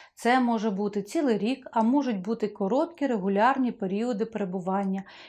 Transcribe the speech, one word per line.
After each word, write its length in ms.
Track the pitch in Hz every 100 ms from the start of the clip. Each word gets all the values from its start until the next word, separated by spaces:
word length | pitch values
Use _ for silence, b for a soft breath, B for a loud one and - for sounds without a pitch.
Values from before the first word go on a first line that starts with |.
| B -
Це 240 | 233 254
може 300 | 240 226 220
бути 340 | 196 208 202
цілий 340 | 196 330 277 208
рік, 300 | 214 269 -
а 100 | 226
можуть 400 | 220 285 247 196
бути 260 | 196 226 208
короткі 600 | - 196 262 330 - 277
регулярні 640 | 220 196 196 240 277 247
періоди 540 | - 190 202 247 208 226
перебування. 800 | 208 190 185 180 196 196 190 190 B